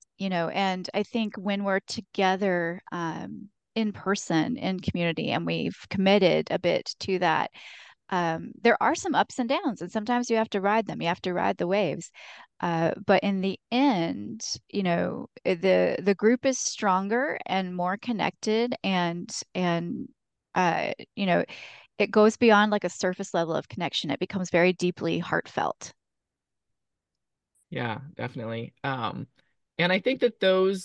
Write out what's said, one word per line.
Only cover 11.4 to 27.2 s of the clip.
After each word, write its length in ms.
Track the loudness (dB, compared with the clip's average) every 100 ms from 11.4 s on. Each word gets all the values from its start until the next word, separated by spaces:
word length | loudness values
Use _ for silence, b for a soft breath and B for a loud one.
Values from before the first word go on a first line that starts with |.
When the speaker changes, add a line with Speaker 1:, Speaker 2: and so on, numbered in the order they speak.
| 0 0
Speaker 1:
the 80 | 0
waves. 440 | 0 0 -2 -8 B B B B -6
Uh, 320 | -2 0 0 0 2
but 160 | 2
in 160 | 2 0
the 180 | -2 -4 -2
end, 680 | 2 4 4 0 -4 -8 -10 -10 -10 _
you 140 | -2
know, 440 | 0 2 0 -4 -10 -4
eh, 120 | -2 2
the, 400 | 4 4 4 2
the 120 | 0
group 320 | 4 4 4 2
is 120 | 0
stronger 800 | -4 -2 2 2 2 0 -2 -4 -4
and 280 | -4 -2 -2
more 200 | -2 -4
connected, 760 | -4 -2 -2 -2 0 0 0 -2
and, 460 | 0 0 0 -2 -8 -10 -8
and, 540 | -2 0 0 -2 -6 -10 _ _ _ _
uh, 380 | 0 2 0 -2 -6 -10 -4
you 100 | 2
know, 180 | 2 0 B B B B -2
it 120 | 2
goes 260 | 6 6 6
beyond, 360 | 6 6 6
like, 120 | 2
a 60 | -2
surface 440 | -2 -2 -2 -4
level 200 | -2 0
of 140 | -2 -4
connection. 420 | -6 -4 -4 -4
It 100 | -4
becomes 300 | -4 -4 0
very 220 | 4 4
deeply 440 | 4 0 0 -2 -2
heartfelt. 760 | -2 -4 -2 -2 -2 -4 -12 -20 _ _ _ _ _ _ _ _ _ _ _ _